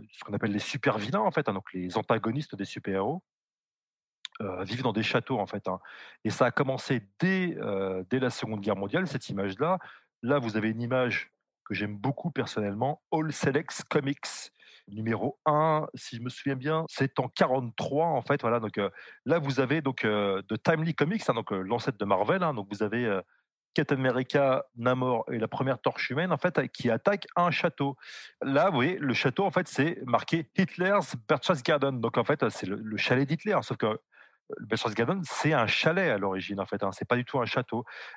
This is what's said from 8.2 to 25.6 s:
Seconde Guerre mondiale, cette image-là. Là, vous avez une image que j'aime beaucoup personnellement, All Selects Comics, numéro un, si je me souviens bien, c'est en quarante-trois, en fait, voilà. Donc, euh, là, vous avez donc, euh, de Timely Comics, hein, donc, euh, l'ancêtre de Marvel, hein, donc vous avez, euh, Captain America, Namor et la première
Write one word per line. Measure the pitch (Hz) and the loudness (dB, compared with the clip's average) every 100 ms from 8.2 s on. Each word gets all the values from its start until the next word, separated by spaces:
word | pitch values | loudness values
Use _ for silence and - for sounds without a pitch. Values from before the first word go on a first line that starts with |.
| 127 | 0
Seconde | - 107 110 | -2 -6 -4
Guerre | 101 98 | -2 -2
mondiale, | 101 151 185 | 0 0 0
cette | 135 - | -4 -6
image-là. | 101 101 95 156 185 - - _ _ | -4 -2 0 0 0 -4 -20 _ _
Là, | 117 143 | 0 2
vous | 120 107 | 2 0
avez | 107 | 0
une | 113 | 0
image | 120 127 123 - - _ _ _ - | 0 2 2 0 -4 _ _ _ -8
que | |
j'aime | 95 104 104 | -4 -4 -2
beaucoup | 127 139 170 | -4 -2 -4
personnellement, | 139 117 - 104 101 131 160 - | -4 -4 -2 -2 0 -2 -4 -4
All | 160 156 | -2 -2
Selects | 143 147 131 - - - | -2 0 0 -2 -8 -2
Comics, | 160 139 143 - - - _ - - - | 0 0 -4 -6 -12 -14 _ -20 -20 -14
numéro | 104 110 110 101 - 151 | -6 -2 -2 -2 -2 2
un, | 151 160 156 151 | 4 4 2 -2
si | 127 - 117 | -8 -12 -8
je | |
me | 120 | -8
souviens | - 143 135 | -6 -4 -2
bien, | 135 156 160 | 0 -2 -2
c'est | - 135 - | -2 0 0
en | 127 | 0
quarante-trois, | - 165 131 120 - - 139 170 | 2 4 2 -2 -4 -2 2 2
en | 143 | 2
fait, | - 143 | 2 0
voilà. | 117 117 | 2 0
Donc, | 107 104 | 0 -2
euh, | 98 - - - | -2 -4 -20 -8
là, | - 165 | 0 2
vous | 139 131 | 2 2
avez | 127 156 | 2 2
donc, | 139 131 | 0 0
euh, | 110 104 101 95 - | 0 2 2 0 -2
de | 110 | -2
Timely | - 165 165 151 | 2 2 2 0
Comics, | 147 214 - | 0 0 0
hein, | 117 | -2
donc, | 107 | 0
euh, | 98 | -2
l'ancêtre | 95 117 - 107 | -2 -2 -2 -2
de | 101 | 2
Marvel, | 95 104 185 | 2 4 2
hein, | 170 123 | 0 -2
donc | 98 | -4
vous | 101 | -2
avez, | 107 113 120 | -2 0 0
euh, | 95 - _ _ _ _ - | 0 -4 _ _ _ _ -2
Captain | 147 139 | 0 2
America, | 131 123 127 143 139 131 - 120 | 2 2 2 2 4 2 -2 -2
Namor | 117 127 127 117 - | 0 2 2 0 -2
et | 123 | -2
la | - | -2
première | - | -2